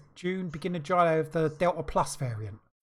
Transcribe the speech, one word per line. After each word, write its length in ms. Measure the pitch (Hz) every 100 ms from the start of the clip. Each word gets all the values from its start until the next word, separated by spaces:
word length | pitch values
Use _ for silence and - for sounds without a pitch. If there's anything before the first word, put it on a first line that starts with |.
| -
June, 340 | - 180 190 180
beginning 300 | 156 180 175
of 40 |
July 300 | 147 180 170
of 180 | 160 156
the 180 | 165 156
Delta 320 | 151 175 165
Plus 340 | 156 190 - -
variant? 440 | 127 107 104 98 _ _